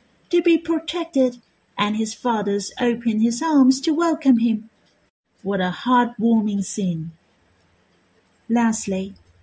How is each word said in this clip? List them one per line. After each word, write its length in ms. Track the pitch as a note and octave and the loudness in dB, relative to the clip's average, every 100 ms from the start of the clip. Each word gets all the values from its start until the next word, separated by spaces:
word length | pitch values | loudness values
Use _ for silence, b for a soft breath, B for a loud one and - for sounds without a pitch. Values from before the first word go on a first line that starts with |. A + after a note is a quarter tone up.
| _ _ - | _ _ -2
to 140 | F4 | 0
be 160 | E4+ E4 | 2 2
protected, 800 | - D#4+ E4 F4 E4 C4+ B3+ A#3+ _ _ _ - | 2 -4 -4 -8 -4 0 0 0 _ _ _ -6
and 180 | A#3 A3 | -4 -2
his 160 | G#3+ | -4
fathers 600 | - B3 A3 G3+ G3+ G3 - | -4 -2 -2 -2 -4 -4 -4
open 420 | A#3+ A#3 A#3+ G#3+ | -2 -2 -2 0
his 200 | A#3 A#3 | 0 0
arms 400 | D#4+ D4 C4 C4 | 2 4 4 4
to 120 | - | 0
welcome 440 | D4+ E4+ D#4+ C#4 A#3 | 0 0 2 4 4
him. 280 | A#3 G#3+ - _ _ _ _ _ _ _ | 2 -2 -6 _ _ _ _ _ _ _
What 200 | G3 G3 | -4 -2
a 120 | F3+ E3+ | -2 -4
heartwarming 800 | B3 B3 A#3+ A#3+ A#3 A3+ G#3 G3+ | 0 2 2 0 2 2 0 -2
scene. 500 | F#3 - F#3 E3 D#3+ D#3+ _ _ _ _ _ _ _ _ _ _ _ _ - | -4 -4 -4 -4 -8 -14 _ _ _ _ _ _ _ _ _ _ _ _ -4
Lastly, 640 | A#3 A3+ A3 - F#3+ F#3+ - _ _ | 0 0 -2 -4 -6 -6 -14 _ _